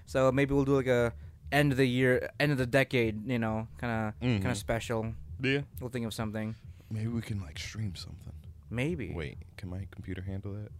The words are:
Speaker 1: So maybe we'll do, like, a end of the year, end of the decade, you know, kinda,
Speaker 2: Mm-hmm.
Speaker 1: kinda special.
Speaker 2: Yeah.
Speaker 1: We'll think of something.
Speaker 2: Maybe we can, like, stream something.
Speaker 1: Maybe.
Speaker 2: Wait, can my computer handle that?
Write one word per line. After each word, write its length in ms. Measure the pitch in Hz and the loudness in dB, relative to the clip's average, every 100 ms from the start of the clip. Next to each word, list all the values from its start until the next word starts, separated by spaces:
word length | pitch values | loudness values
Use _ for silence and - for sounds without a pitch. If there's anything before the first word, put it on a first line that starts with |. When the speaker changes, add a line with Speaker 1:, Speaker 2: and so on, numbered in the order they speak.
| - | -2
Speaker 1:
So 260 | 135 131 | 4 4
maybe 200 | 131 139 | 6 4
we'll 120 | 139 135 | 4 4
do, 100 | 139 | 4
like, 120 | 127 | 6
a 260 | 123 120 - - - - | 4 4 0 -10 -16 -2
end 200 | 139 147 | 4 4
of 60 | 131 | 6
the 80 | 135 | 4
year, 420 | 123 127 127 - - | 6 6 4 2 0
end 120 | 147 | 2
of 60 | 139 | 2
the 80 | 127 | 2
decade, 600 | 135 131 131 113 107 202 | 4 4 4 2 0 -2
you 120 | 123 | 0
know, 280 | 113 110 113 - | 0 0 -4 -6
kinda, 340 | 120 113 110 - | -4 -2 -2 -2
Speaker 2:
Mm-hmm. 200 | 123 110 | 0 2
Speaker 1:
kinda 140 | 98 117 | 2 -2
special. 580 | - 117 - 113 110 113 - - | -2 -2 0 -2 -2 -6 -10 -4
Speaker 2:
Yeah. 200 | 131 139 143 - | 0 0 -2 -8
Speaker 1:
We'll 100 | 127 | -6
think 160 | 123 113 | -4 -4
of 80 | |
something. 420 | 110 110 107 107 110 - - - | -4 -4 -4 -4 -6 -12 -18 -8
Speaker 2:
Maybe 180 | 110 113 | -4 -2
we 140 | 117 | -2
can, 200 | 110 104 | -4 -6
like, 160 | 76 76 | -6 -10
stream 380 | - - 107 80 | -10 -6 -6 -6
something. 380 | - 78 - 76 80 - - | -10 -14 -14 -14 -16 -18 -10
Speaker 1:
Maybe. 420 | 113 135 170 92 | -4 -2 -4 -6
Speaker 2:
Wait, 240 | 85 73 - - - | -6 -6 -10 -16 -14
can 120 | 92 | -10
my 180 | 90 98 | -8 -10
computer 300 | - 92 92 | -10 -10 -8
handle 320 | 95 98 101 | -8 -8 -8
that? 160 | 101 104 80 | -10 -12 -12